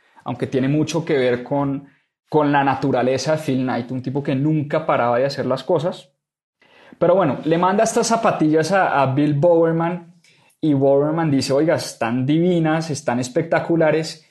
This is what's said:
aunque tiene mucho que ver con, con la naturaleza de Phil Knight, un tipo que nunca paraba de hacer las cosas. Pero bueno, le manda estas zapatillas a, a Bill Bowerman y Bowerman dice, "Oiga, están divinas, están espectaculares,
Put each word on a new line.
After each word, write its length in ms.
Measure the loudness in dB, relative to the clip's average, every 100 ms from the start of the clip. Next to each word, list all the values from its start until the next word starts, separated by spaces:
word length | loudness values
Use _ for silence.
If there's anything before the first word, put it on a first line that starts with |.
| _ _
aunque 240 | -12 -8 -4
tiene 220 | -2 0
mucho 340 | 0 0 -2
que 140 | -2 0
ver 260 | 0 -2
con, 420 | -2 -4 -2 -4 -10 _ _ _ _
con 240 | 0 2
la 100 | 2
naturaleza 720 | 2 0 0 0 0 0 -2
de 60 | -2
Phil 240 | -2 -2
Knight, 280 | -2 -4 -6
un 100 | -8
tipo 220 | -6 -6
que 100 | -4
nunca 520 | -2 0 0 -2 -2 0
paraba 340 | 0 2 0
de 60 | 0
hacer 200 | -2 -4
las 180 | -4
cosas. 460 | -2 -2 -2 -6 -14 _ _ _ _ _ _ _ -20 -2
Pero 180 | 2 4
bueno, 240 | 2 -2
le 140 | 0 2
manda 260 | 2 2
estas 240 | 0 0 0
zapatillas 640 | 0 0 2 2 2 2
a, 300 | 2 2 2
a 120 | 0
Bill 200 | 2 0
Bowerman 800 | 2 4 4 2 0 -2 -6 -10 -20 _ _ _ _
y 120 | 0
Bowerman 560 | 2 4 4 2 0 0
dice, 220 | 0 0
"Oiga, 240 | 0 2 0
están 500 | -4 -6 -4 -2 0
divinas, 640 | 2 2 2 2 0 -2
están 300 | -6 -4 -4
espectaculares, 1040 | -2 -4 -2 -2 0 2 2 0 -4 -10 _